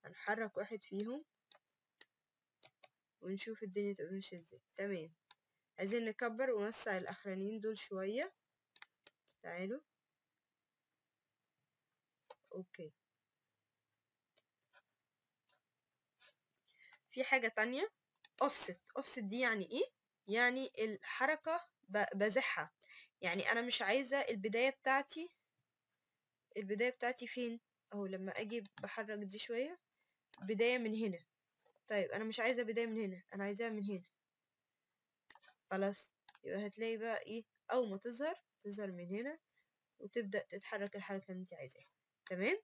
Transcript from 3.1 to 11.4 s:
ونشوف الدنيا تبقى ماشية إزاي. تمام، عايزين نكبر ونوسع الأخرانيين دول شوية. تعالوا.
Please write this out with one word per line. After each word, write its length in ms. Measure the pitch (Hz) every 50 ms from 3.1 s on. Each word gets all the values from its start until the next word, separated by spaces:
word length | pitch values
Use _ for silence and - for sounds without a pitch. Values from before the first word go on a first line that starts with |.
| _ _
ونشوف 420 | - 180 196 196 - 226 220 - 220
الدنيا 300 | 196 185 208 202 202 202
تبقى 180 | - - 165
ماشية 260 | 190 196 196 - 190
إزاي. 240 | 175 165 - - - _ _ _
تمام، 380 | - 294 302 190 175 156 165 160 _ _ _ - _ _ _ _ _ _ _ _ -
عايزين 260 | 185 196 220 240 226
نكبر 460 | 220 214 - 247 233 220 220 262 262
ونوسع 460 | 240 214 202 214 226 - - 339 294
الأخرانيين 640 | 285 - - 190 - - 202 190 190 190 208 220 220
دول 180 | 202 220 220
شوية. 560 | 196 - - 202 190 190 196 214 254 320 392 _ _ _ _ _ _ _ _ _ - - _ _ _ _ - _ _ _ - - _ -
تعالوا. 380 | 175 170 175 185 196 233 302 320 _ _ _ _ _ _ _ _ _ _ _ _ _ _ _ _ _ _ _ _ _ _ _ _ _ _ _ _ _ _ _